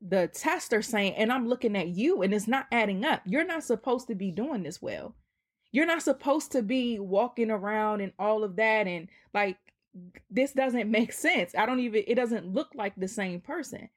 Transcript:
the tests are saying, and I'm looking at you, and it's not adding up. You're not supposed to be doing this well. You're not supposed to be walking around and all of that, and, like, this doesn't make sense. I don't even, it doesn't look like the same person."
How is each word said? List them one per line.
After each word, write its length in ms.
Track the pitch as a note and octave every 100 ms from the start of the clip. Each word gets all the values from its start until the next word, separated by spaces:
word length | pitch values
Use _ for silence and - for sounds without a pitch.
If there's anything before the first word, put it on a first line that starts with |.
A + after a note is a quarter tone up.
the 280 | F#3 F#3+ F3
tests 460 | - D4+ E4+ -
are 80 | A3
saying, 320 | - G#3+ G3
and 180 | - A3
I'm 160 | C4 A#3
looking 260 | B3 A3+
at 140 | G#3 E3+
you, 340 | F3 C#4 F#4+
and 120 | F#3+
it's 120 | G#3 G#3
not 200 | C4 -
adding 320 | A#3 G#3 F#3+
up. 180 | C#4+ B3
You're 220 | F#3 B3+ F4+
not 180 | E4
supposed 440 | - A3 C4+ B3 B3+
to 60 |
be 160 | G3+ G3
doing 320 | E3+ D4 B3
this 200 | D3+ F3
well. 340 | - E2+ - - _ _ _ _ _
You're 140 | B3+ E4
not 160 | E4
supposed 500 | D#4 C4+ C#4+ D4+ -
to 100 | C4
be 360 | G3+ C4 A#3+ A3
walking 520 | G3 G3 A#3+ - A3
around 520 | G#3+ G3+ G#3+ G#3+ G#3
and 100 | G3 -
all 260 | G#3 G#3+
of 120 | G#3 F3+
that, 300 | A3 A3 F#3+
and, 220 | F3 F3 _ _
like, 240 | G#3 G3+ F#3 _ _ _ F#3 F3+ - -
this 220 | G3+ C#4
doesn't 380 | C4 C4 A#3+ G#3+
make 220 | B3 A#3
sense. 420 | - D#4 E4+ - -
I 80 |
don't 160 | A3 B3+
even, 240 | A#3+ G#3+ -
it 80 |
doesn't 380 | A#3+ A#3+ A3+ F3
look 200 | G3 D#4+
like 180 | C#4 G3
the 140 | G3 F#3
same 320 | G#3+ F#3+ F3
person." 480 | - E4 C#4 - -